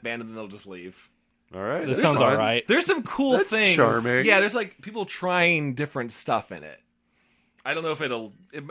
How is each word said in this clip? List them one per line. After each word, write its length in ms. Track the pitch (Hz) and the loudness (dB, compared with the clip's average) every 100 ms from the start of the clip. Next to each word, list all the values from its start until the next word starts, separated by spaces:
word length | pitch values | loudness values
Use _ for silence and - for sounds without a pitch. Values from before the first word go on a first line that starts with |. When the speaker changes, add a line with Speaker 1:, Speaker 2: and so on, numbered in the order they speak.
Speaker 1:
band, 180 | 117 117 | -8 -8
and 80 | 113 | -10
then 60 | 110 | -12
they'll 120 | 104 | -14
just 200 | 104 98 | -14 -16
leave. 420 | 90 92 - - _ _ _ _ | -14 -16 -18 -20 _ _ _ _
Speaker 2:
All 80 | 92 | -8
right, 240 | 104 156 - | -6 -4 -2
Speaker 3:
This 120 | 127 | 2
Speaker 2:
that's 40 | |
Speaker 3:
sounds 160 | 165 143 | 4 4
Speaker 2:
fun. 140 | 127 | 4
Speaker 3:
all 40 | 135 | 4
right. 300 | 110 117 - | 2 0 2
Speaker 1:
There's 180 | 277 349 | 2 2
some 180 | 330 | -2
cool 340 | - - 269 247 | -2 -2 2 2
Speaker 2:
That's 120 | 392 | 2
Speaker 1:
things. 260 | 220 202 160 | 2 4 6
Speaker 2:
charming. 500 | 113 117 120 123 220 | 6 4 2 2 4
Speaker 1:
Yeah, 140 | 196 | 4
there's, 140 | 202 233 | 2 -2
like, 260 | 190 - | -6 -10
people 240 | 208 220 185 | -12 -8 -8
trying 680 | - 185 180 175 165 143 123 | -4 -2 2 2 2 -2 -4
different 360 | 147 139 117 | -6 -6 -8
stuff 400 | - - 113 - | -8 -2 -2 -2
in 120 | 87 | -14
it. 160 | 76 - _ _ _ _ _ _ _ _ 135 | -16 -20 _ _ _ _ _ _ _ _ -6
I 80 | |
don't 100 | 160 | -4
know 80 | 160 | -4
if 100 | 147 | -4
it'll, 320 | 139 117 110 - _ | -4 -4 -8 -16 _
it, 100 | 147 143 | -16 -12